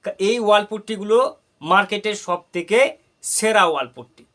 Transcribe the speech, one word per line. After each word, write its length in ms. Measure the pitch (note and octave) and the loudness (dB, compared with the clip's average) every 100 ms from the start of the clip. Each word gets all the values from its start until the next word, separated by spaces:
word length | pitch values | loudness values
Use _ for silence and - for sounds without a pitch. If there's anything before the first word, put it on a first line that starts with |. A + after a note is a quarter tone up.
| - | -10
এই 320 | - G3 A#3+ | -4 -2 0
ওয়াল 240 | G#3 G#3 G#3 | 4 2 2
পুট্টিগুলো 520 | G#3+ G#3 A3 G#3 A3+ C4+ - _ _ | -10 -8 -10 0 2 2 -6 _ _
মার্কেটের 540 | D3+ F#3 G3+ G#3 G#3+ G3+ | 0 2 2 -4 -6 -8
সব 240 | - F3 _ | -6 -8 _
থেকে 260 | F3 F3 A3 C#4 - _ _ | -10 0 2 2 -2 _ _
সেরা 400 | - - G#3+ G#3+ F3 | -6 -2 0 2 2
ওয়াল 220 | D3 B2 | 0 -6
পুট্টি। 360 | B2+ A#2+ _ _ | -12 -20 _ _